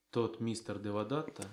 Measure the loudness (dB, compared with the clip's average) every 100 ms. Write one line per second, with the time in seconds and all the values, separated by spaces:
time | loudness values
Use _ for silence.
0 | _ 2 2 2 0 0 -4 -4 0 0
1 | 2 0 -2 -6 -6